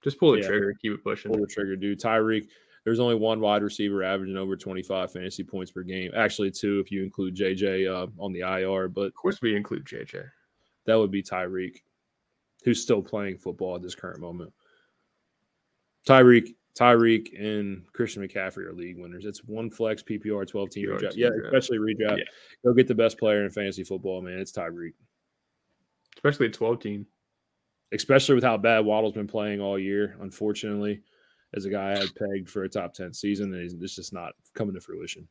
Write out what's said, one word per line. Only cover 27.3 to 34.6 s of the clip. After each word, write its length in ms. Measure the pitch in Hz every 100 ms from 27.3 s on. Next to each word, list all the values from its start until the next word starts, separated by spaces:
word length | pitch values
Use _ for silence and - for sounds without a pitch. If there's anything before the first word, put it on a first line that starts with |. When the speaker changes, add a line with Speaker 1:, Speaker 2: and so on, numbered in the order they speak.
| _ _ _ _ _ _
Speaker 2:
Especially 420 | 107 - 139 131
with 100 | 135
how 140 | 123 110
bad 260 | 117 113
Waddle's 280 | 107 107 110
been 160 | 107 101
playing 320 | 113 104 101
all 180 | 98 98
year, 380 | 98 101 104 -
unfortunately, 840 | 95 - 107 104 107 104 104 104 _ _ _ _ _
as 120 | -
a 60 | 95
guy 220 | 98 98
I 60 | 101
had 160 | 98 -
pegged 320 | 104 98 90
for 160 | 104
a 40 | 95
top 240 | 104 87
ten 200 | - 92
season, 400 | - 104 101 101
and 100 | 92
he's, 120 | 87
it's 200 | 87 95
just 180 | - 87
not 200 | 95 85 - _
coming 220 | -